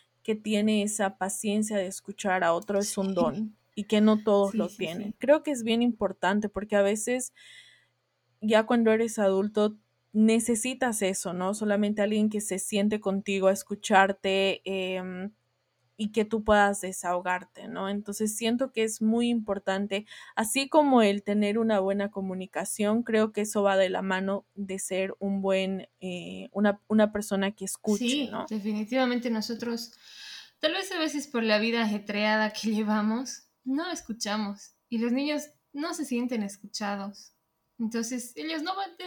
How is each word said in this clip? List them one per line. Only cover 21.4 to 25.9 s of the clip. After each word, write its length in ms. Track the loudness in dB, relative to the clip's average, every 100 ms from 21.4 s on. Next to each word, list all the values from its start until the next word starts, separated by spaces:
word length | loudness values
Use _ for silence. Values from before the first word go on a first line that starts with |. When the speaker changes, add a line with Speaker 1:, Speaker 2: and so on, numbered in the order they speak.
| 2 2
Speaker 1:
una 200 | 2 2
buena 320 | 2 0 -2
comunicación, 920 | -4 -6 -6 -6 -6 -6 -2 0 2
creo 300 | 2 2 2
que 80 | 0
eso 220 | -2 2
va 140 | 4 4
de 120 | 2
la 120 | 0
mano 420 | 0 -2 -2 -4 -8 -12
de 240 | -8 -6
ser 360 | -4 -4 -4 -4
un 220 | -4 -2
buen, 480 | 0 0 0 -4 -10